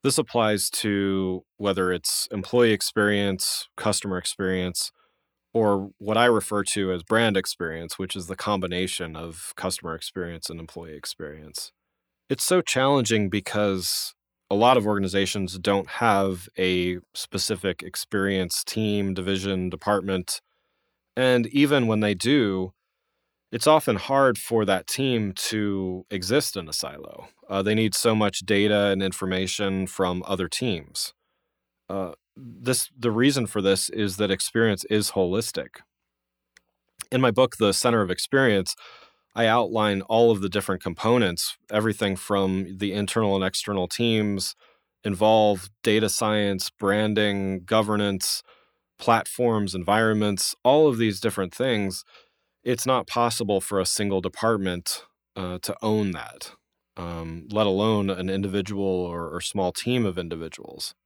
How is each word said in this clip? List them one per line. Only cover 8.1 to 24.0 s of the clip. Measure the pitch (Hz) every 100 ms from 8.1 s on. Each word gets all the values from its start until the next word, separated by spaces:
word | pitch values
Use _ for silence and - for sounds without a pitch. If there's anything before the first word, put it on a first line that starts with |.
| 98
is | 85
the |
combination | 95 104 98 90 87 92 - 82
of | 80 82 80 -
customer | - 92 - 82
experience | 82 - 95 85 82 -
and | 82
employee | 80 87 82 76
experience. | - - 76 76 76 - - _ _ _ _ _ _
It's | 135
so | - 185
challenging | - 127 135 143 110 113 98
because | 101 - 104 104 95 87 - - _ _ _ _
a | 101
lot | 120 127
of | 104
organizations | 101 95 98 95 104 92 92
don't | 95 98 95
have | - 113 98 98 90 - -
a | 92 90 90 90 _
specific | - - 95 - 101 98 87
experience | 92 - - 104 98 95 90 -
team, | - 110 110 104 98
division, | 95 92 95 98 95 92
department. | 90 - 101 95 95 90 - _ _ _ _ _ _ _ -
And | 127 123 113
even | 139 143 143 113
when | 107
they | 104
do, | 92 120 147 107 92 92 _ _ _ _ _ _ _ _
it's | 117 147
often | 156 -
hard | 104